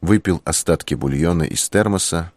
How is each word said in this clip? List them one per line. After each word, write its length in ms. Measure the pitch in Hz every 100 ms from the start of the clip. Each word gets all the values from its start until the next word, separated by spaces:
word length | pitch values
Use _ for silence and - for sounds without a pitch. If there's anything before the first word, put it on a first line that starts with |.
выпил 400 | 85 104 - 85
остатки 500 | - 78 - 80 -
бульона 500 | 65 69 69 80 87
из 220 | 80 - -
термоса 640 | 98 107 98 - 87 85